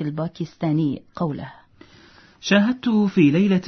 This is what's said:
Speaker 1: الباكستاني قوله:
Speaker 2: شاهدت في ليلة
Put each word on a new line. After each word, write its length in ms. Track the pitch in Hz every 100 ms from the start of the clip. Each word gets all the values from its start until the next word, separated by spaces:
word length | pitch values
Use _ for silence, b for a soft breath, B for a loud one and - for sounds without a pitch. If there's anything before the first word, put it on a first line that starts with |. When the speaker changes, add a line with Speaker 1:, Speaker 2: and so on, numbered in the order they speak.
Speaker 1:
الباكستاني 1000 | 151 151 165 - 165 - 165 151 151 - - -
قوله: 360 | 170 135 135 - _ _ B B B B B B
Speaker 2:
شاهدت 480 | - 202 208 254 254
في 420 | 214 202 190 147
ليلة 320 | 160 202 185